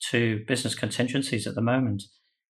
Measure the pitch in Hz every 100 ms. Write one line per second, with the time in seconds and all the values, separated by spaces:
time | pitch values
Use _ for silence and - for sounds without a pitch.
0 | - 120 113 107 110 123 117 - 113 -
1 | 123 139 139 113 107 - 113 131 123 101
2 | - _ _ _